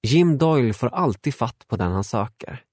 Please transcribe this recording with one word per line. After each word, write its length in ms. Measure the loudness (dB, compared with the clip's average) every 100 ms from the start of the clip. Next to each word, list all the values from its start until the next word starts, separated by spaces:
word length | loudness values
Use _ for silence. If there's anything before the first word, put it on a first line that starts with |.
"Jim 360 | 2 4 4 4
Doyle 360 | 2 4 2
får 140 | 0 -4
alltid 460 | -2 -2 -2 -6
fatt 300 | -4 -6 -6 _
på 80 | -4
den 160 | -2
han 120 | -2
söker." 600 | -2 -4 -6 _ -16 -16 _